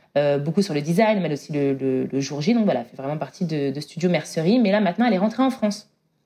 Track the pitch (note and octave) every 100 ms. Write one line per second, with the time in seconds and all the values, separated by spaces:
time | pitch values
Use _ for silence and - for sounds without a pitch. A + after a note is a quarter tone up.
0 | _ C#3+ D3 C#3+ C#3+ E3 G3 D3 D3+ E3+
1 | G#3+ G#3 E3 C#3+ - D3 C#3 C3+ C3+ C3
2 | B2+ C3+ C#3 C#3+ D3+ A#3+ G#3 C3 A#2+ C3+
3 | C3+ D3+ C#3+ - F3 D#3 C#3 C3+ D3+ E3
4 | F3+ E3 - - D#3+ B3+ G#3+ G#3 F#3+ F3+
5 | A#3+ F#3 G#3+ A3+ C4 B3+ G#3 G3+ - _
6 | _ _